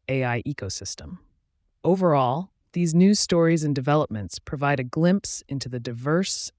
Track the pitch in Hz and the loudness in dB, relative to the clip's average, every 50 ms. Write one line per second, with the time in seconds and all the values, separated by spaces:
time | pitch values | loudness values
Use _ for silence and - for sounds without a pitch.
0 | _ - 131 135 131 123 120 120 - 147 143 - - 98 - - 95 - - - | _ -4 -2 0 0 0 -2 -2 -4 -6 -6 -6 -8 -8 -8 -8 -10 -10 -12 -12
1 | 78 76 - - _ _ _ _ _ _ _ _ _ _ _ _ - 156 180 190 | -12 -14 -14 -16 _ _ _ _ _ _ _ _ _ _ _ _ 0 0 2 2
2 | 185 175 151 143 151 120 127 160 185 - _ _ _ _ - 175 175 165 156 170 | 4 4 4 4 2 2 0 -2 -4 -8 _ _ _ _ -4 -2 0 2 4 6
3 | 185 196 208 202 - - 185 170 165 165 165 165 156 147 143 139 131 147 147 156 | 6 6 6 4 2 2 2 4 4 4 4 2 2 0 -2 0 0 2 2 2
4 | 151 - 110 107 101 90 - - - - - 135 143 143 143 135 127 123 - 156 | 2 0 -4 -6 -6 -8 -10 -12 -12 -10 -6 -2 0 0 0 0 -2 -4 -2 2
5 | 165 175 190 202 - - - - - - 139 135 - 123 123 123 117 123 117 117 | 2 4 2 2 0 -4 -10 -10 -10 -8 -8 -8 -6 -8 -8 -8 -8 -8 -8 -6
6 | 123 143 156 175 196 - - - - - - | -2 0 0 0 0 -2 -4 -6 -8 -10 -14